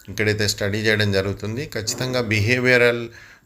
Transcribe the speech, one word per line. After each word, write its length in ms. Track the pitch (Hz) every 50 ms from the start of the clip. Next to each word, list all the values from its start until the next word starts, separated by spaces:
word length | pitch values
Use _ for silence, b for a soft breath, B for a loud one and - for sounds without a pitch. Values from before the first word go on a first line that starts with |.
| b -
ఇక్కడైతే 400 | 95 - 107 107 104 101 107 98
స్టడీ 300 | - - 107 101 98 110
చేయడం 340 | 107 110 107 101 107 101 98
జరుగుతుంది. 580 | 95 95 101 98 90 - 104 110 120 151 156 -
ఖచ్చితంగా 460 | 117 104 101 - - 127 127 127 127
బిహేవియరల్, 880 | 120 107 110 107 101 110 123 127 123 127 127 123 120 120 120 120 117 113 B B B B B B B